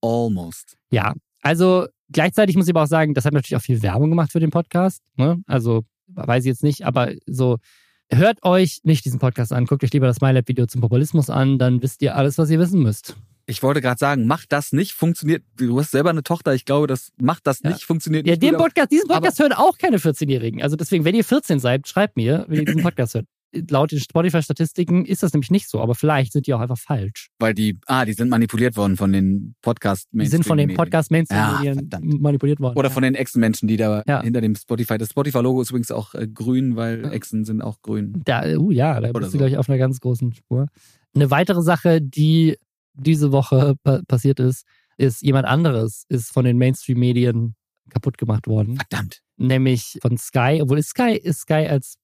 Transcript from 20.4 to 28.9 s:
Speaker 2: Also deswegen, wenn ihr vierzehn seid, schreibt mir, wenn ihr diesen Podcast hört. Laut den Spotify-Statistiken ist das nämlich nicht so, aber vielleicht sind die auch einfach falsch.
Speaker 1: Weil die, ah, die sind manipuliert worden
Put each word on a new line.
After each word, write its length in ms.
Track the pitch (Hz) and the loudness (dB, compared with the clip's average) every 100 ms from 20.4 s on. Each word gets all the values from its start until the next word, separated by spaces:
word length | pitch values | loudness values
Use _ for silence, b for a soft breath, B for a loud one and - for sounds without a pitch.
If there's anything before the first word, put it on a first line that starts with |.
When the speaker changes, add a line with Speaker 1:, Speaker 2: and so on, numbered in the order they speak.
| 117 - | -2 -4
Speaker 2:
Also 140 | 143 151 | -4 -4
deswegen, 300 | 160 185 156 | 0 0 2
wenn 100 | 208 | 2
ihr 80 | |
vierzehn 360 | 220 262 - 147 | 2 0 2 0
seid, 280 | 123 131 - | 2 0 -2
schreibt 300 | - 208 - | -2 0 0
mir, 280 | 113 151 196 | 0 0 0
wenn 100 | 151 | -2
ihr 60 | 151 | 0
diesen 180 | 156 | 0
Podcast 320 | 175 - 120 113 | 0 0 -4 -4
hört. 100 | 104 _ _ - 170 | -8 _ _ -10 -2
Laut 220 | 139 151 | 0 2
den 80 | 151 | -2
Spotify-Statistiken 1040 | - 165 175 170 151 147 160 - 175 175 180 | -2 0 2 0 -2 -2 -4 -2 0 0 0
ist 160 | 196 | -2
das 100 | 185 | 0
nämlich 180 | 151 127 | 0 2
nicht 180 | 196 - | 0 0
so, 100 | - | -4
aber 140 | 120 | -2
vielleicht 380 | 120 151 151 135 | 0 0 0 0
sind 140 | 147 135 | -2 -2
die 80 | 123 | -2
auch 40 | |
einfach 180 | 123 123 | -2 -6
falsch. 500 | - 139 98 - - _ | -4 -4 -4 -8 -18 _
Speaker 1:
Weil 160 | 113 | -2
die, 260 | 104 107 92 - | 0 -2 -4 -2
ah, 180 | 131 | -2
die 100 | 117 | -2
sind 140 | 110 120 | -2 0
manipuliert 460 | 120 113 110 123 110 | 2 0 0 0 0
worden 220 | 101 | 0